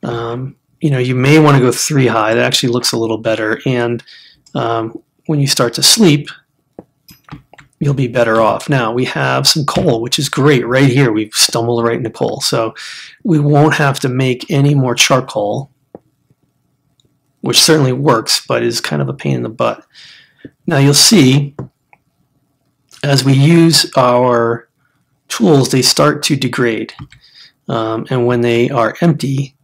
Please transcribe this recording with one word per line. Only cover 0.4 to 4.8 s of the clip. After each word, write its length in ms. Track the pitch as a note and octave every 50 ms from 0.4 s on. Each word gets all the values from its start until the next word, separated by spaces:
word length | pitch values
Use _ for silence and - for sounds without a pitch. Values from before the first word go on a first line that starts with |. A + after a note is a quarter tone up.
| C3 C3+ - _ _ _ _ _
you 120 | - D#3
know, 80 | C#3 B2+
you 160 | B2+ B2+ C3
may 240 | B2+ B2+ C3+ D3+ D#3
wanna 200 | D#3 D3 C#3 C3+
go 120 | B2 B2+
three 340 | A#2+ - - - D#3 C#3 C3
high. 300 | A#2+ A2+ A2+ G#2+ A2 A2+
That 100 | A#2+ B2
actually 260 | B2 - - - B2
looks 200 | A#2 B2 A#2 -
a 60 | -
little 200 | A2+ A2+ A2 A2+
better. 420 | G#2+ A2 A#2 A2 A2 A2 G#2+ A#2 A#2 -
And, 380 | C#3 B2+ B2 A#2+ A#2+ A#2+ A2+ - - - - - - _ _ _ _ _
um, 480 | D3+ C3 A2+ A#2 A2+